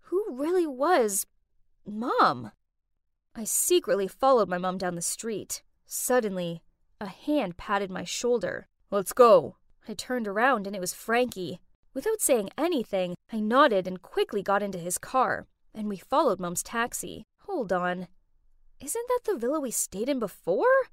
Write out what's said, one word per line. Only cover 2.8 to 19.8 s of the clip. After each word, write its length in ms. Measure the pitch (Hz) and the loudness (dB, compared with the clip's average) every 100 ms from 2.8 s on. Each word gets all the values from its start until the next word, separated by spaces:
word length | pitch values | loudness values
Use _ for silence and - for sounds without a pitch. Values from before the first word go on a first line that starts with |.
| _ _ _ _ _ - | _ _ _ _ _ -10
I 80 | |
secretly 640 | 214 - - 349 - 196 190 | -6 -2 2 2 2 0 0
followed 420 | - 269 254 185 | 0 4 4 4
my 80 | 180 | 0
mom 200 | 185 185 | -4 -4
down 180 | 180 170 | -4 -4
the 60 | |
street. 600 | - - 226 202 104 - _ _ _ | -6 -6 -8 -8 -8 -12 _ _ _
Suddenly, 800 | - - 247 220 185 175 170 _ _ _ _ | -8 0 0 0 -4 -6 -8 _ _ _ _
a 80 | 196 | -14
hand 500 | - - 302 196 175 | -10 -2 0 0 -8
patted 340 | - 202 190 | -4 -2 -2
my 120 | 180 | -6
shoulder. 640 | 175 - 240 240 180 - - _ _ | -8 -4 0 0 -2 -8 -12 _ _
"Let's 240 | 202 190 | -2 -2
go." 440 | - 240 185 208 - _ _ - | 6 10 10 6 -12 _ _ -14
I 60 | |
turned 340 | 214 - 254 214 | -14 -6 -6 -4
around 380 | 196 254 233 196 | 0 2 2 -2
and 100 | 202 | -6
it 40 | |
was 140 | 180 | -6
Frankie. 680 | - - 233 247 190 170 165 _ _ _ | -8 -2 0 0 -4 -8 -10 _ _ _
Without 280 | 262 415 440 | -6 -4 -2
saying 280 | - 247 202 - | 2 2 2 -2
anything, 580 | 330 311 - 196 180 180 _ | 0 0 -2 -2 -2 -6 _
I 80 | 226 | -4
nodded 480 | 214 247 294 196 185 | 2 6 6 4 -2
and 140 | 185 | -10
quickly 400 | - - 415 214 | -6 -2 -2 -2
got 220 | 196 196 | 0 0
into 140 | 202 190 | 0 -6
his 200 | 170 - | -6 -8
car, 500 | - 262 214 107 - _ _ | -2 2 2 0 -8 _ _
and 140 | 220 208 | -10 -8
we 100 | 196 | -8
followed 420 | - 277 302 185 | 0 2 4 2
Mom's 240 | 175 175 | -2 -6
taxi. 640 | - 233 233 - - 80 - _ | -4 -4 -4 -6 -10 -14 -18 _
Hold 300 | - 370 180 | -6 -4 0
on. 360 | 185 180 180 180 - _ _ _ _ - - | 0 0 -4 -8 -16 _ _ _ _ -20 -16
Isn't 280 | 269 453 480 | -8 -6 -2
that 140 | 494 - | -2 0
the 120 | 339 | -2
villa 220 | 233 311 | 0 -2
we 120 | 262 | -2
stayed 380 | - | -4